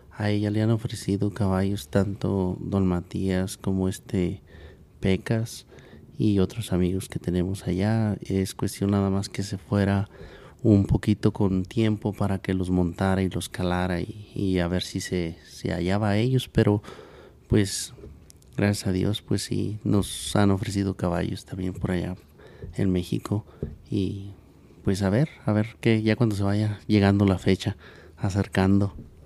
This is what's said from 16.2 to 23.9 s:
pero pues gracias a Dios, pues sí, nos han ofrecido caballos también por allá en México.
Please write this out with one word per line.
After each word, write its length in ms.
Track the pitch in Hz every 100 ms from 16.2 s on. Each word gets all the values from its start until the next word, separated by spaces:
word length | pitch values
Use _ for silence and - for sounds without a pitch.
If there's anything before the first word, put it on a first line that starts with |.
| 123 131 -
pero 340 | - 110 104 - - - - - - -
pues 460 | 107 98 - - - - - - - - -
gracias 300 | 104 101 -
a 60 |
Dios, 280 | 92 98 107
pues 200 | - 101
sí, 360 | - 101 101 107
nos 540 | 107 104 - - - 104
han 140 | 101
ofrecido 460 | 95 98 98 98 92
caballos 480 | 90 85 90 92
también 280 | - 95 92
por 180 | 92 95
allá 240 | 90 90 90 - - - - - -
en 140 | 98
México. 540 | 90 85 113 - 104 - - - - -